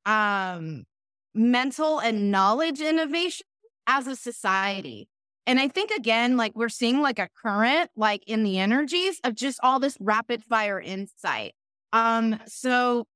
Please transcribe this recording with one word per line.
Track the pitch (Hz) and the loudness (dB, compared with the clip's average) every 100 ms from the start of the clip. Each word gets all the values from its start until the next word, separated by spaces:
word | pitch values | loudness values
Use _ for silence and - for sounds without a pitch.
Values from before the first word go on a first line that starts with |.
| 202 | 0
um, | 214 208 202 185 175 160 147 113 _ _ _ _ 214 | 2 2 0 -2 -6 -8 -10 -14 _ _ _ _ 0
mental | 233 247 269 254 311 311 | 2 4 0 -2 0 0
and | 233 220 202 | 0 0 2
knowledge | 196 190 233 330 285 | 4 4 4 0 -2
innovation | 311 320 311 330 349 - - _ _ _ - | 0 0 0 -2 -4 -6 -16 _ _ _ -2
as | 269 254 | -2 -2
a | 262 | -8
society. | 247 - 202 190 196 196 156 107 - _ _ _ - | -10 -6 -2 0 0 -4 -8 -14 -18 _ _ _ 0
And | 254 | 2
I | 269 | 2
think, | 370 415 | -2 -4
again, | 427 220 226 240 254 | -2 0 2 2 2
like, | 220 214 | 0 -2
we're | 233 | -4
seeing, | - 233 262 | 0 0 2
like, | 285 233 | 0 0
a | 185 _ | -6 _
current, | 226 202 226 302 349 - | -4 2 2 2 0 0
like, | 214 208 - | 0 0 -2
in | 220 | -2
the | 208 190 | 0 0
energies | 196 247 294 349 381 349 | 2 2 0 0 -2 -2
of | 262 | -4
just | 220 269 254 | -2 -4 0
all | 254 262 | 2 2
this | 269 - | 0 -2
rapid | 196 214 226 233 | -2 -2 -2 -8
fire | - 226 208 196 | -2 -2 0 -4
insight. | - 190 202 _ 180 117 104 - _ _ - | -6 -8 -10 _ -4 -4 -6 -14 _ _ -2
Um, | 226 226 226 226 220 - | 2 4 2 2 -2 -6
so | - 254 247 247 240 226 | -6 0 2 2 0 -4